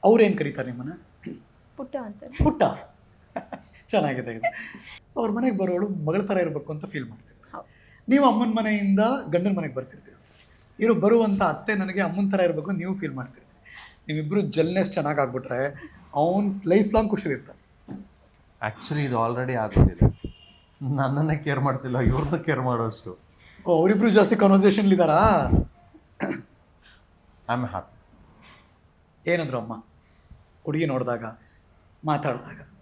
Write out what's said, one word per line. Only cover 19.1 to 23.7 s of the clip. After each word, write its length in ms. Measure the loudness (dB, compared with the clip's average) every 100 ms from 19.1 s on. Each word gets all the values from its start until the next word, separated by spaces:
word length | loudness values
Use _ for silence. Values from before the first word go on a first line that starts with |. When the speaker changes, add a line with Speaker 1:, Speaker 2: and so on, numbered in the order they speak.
| -2
Speaker 3:
already 400 | -2 -2 -4 -4
ಆಗೋಗಿದೆ. 640 | 0 4 4 4 2 2 -14 -18 -20 _ _ _ -6 -2
ನನ್ನನ್ನೇ 400 | -2 0 -2 -2
ಕೇರ್ 240 | -2 -2
ಮಾಡ್ತಿಲ್ಲ, 400 | -2 -2 -4 0
ಇವ್ರನ್ನ 360 | 0 0 -2 -4
ಕೇರ್ 260 | -2 -2
ಮಾಡೋಷ್ಟು. 560 | -2 -2 -4 -6 -16 -18 _ _ -20 -12
Speaker 1:
ಓ, 120 | 0